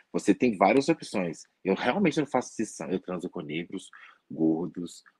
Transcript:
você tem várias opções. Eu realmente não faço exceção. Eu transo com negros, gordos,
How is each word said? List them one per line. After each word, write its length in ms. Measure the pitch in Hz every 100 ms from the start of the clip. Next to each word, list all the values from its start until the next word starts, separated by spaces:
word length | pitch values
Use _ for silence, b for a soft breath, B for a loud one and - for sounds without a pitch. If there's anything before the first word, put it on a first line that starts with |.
| B
você 220 | 87 -
tem 220 | - 127 98
várias 320 | 98 127 139
opções. 560 | 165 - 107 87 76 - _
Eu 100 | 92
realmente 440 | 95 120 160 185 151
não 80 | 139
faço 240 | 127 120
exceção. 400 | - 110 - 78
Eu 100 | 95
transo 280 | - 90 85
com 100 | -
negros, 500 | 76 78 85 95 - B B B -
gordos, 720 | 71 80 80 85 82 85 - _ _